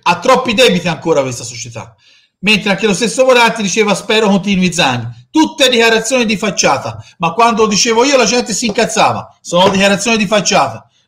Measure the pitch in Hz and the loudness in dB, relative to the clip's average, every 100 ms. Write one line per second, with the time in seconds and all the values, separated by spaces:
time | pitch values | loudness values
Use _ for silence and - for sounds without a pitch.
0 | - 175 247 254 254 220 240 180 170 156 | -4 -2 2 2 2 2 2 2 -2 -4
1 | 170 147 131 120 123 117 120 117 92 _ | -2 0 0 -4 -12 -14 -14 -16 -18 _
2 | _ _ _ _ 190 214 208 185 214 196 | _ _ _ _ -2 0 0 -2 -2 0
3 | 240 - 262 247 233 226 202 220 208 185 | -2 0 2 4 2 0 -2 0 0 0
4 | - 220 214 196 202 190 185 165 147 123 | -2 0 2 0 0 0 0 0 -2 -2
5 | 117 - - 311 311 - 262 240 226 220 | -6 -12 -4 0 0 2 0 2 2 2
6 | 220 262 226 214 214 - 170 139 120 - | 0 -2 0 -2 -4 -2 0 -2 -4 -12
7 | - - 165 165 233 220 220 202 240 226 | -16 -6 -4 2 2 2 2 2 0 2
8 | 262 269 220 247 240 196 233 202 220 214 | 2 2 2 0 -2 -4 -4 -2 -2 0
9 | 147 98 - _ - 175 196 190 196 202 | 0 -2 -10 _ -4 2 2 2 2 0
10 | 233 226 208 214 - 185 120 110 - _ | 0 -2 0 -2 0 0 -2 -6 -18 _